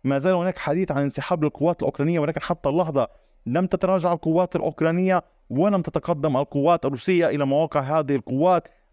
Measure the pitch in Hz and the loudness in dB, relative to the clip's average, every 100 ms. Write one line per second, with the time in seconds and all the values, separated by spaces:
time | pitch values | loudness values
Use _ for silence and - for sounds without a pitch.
0 | 131 139 165 185 180 - - 160 185 139 | 0 0 0 0 -2 -4 -2 -2 -2 -2
1 | 143 131 - 175 151 - 156 170 156 - | -2 -4 -4 -2 -2 0 -2 0 -4 -2
2 | 147 170 147 156 - 175 143 156 160 139 | 0 0 -2 -4 -6 -4 0 0 0 0
3 | 117 _ _ _ - 139 185 185 185 190 | -2 _ _ _ -4 -2 0 0 0 2
4 | 175 170 160 165 180 170 - - 160 170 | 0 0 0 0 0 -2 -4 0 0 2
5 | 185 180 - _ _ 127 196 196 165 156 | 2 0 -2 _ _ 0 2 0 -2 -6
6 | - 160 151 131 143 143 147 170 - 135 | -4 -2 0 0 0 0 2 2 0 -2
7 | - 180 165 147 139 139 160 147 135 156 | 0 2 2 2 0 0 0 -2 0 -2
8 | 143 139 - 131 175 175 - _ _ | 0 -2 -2 0 2 2 0 _ _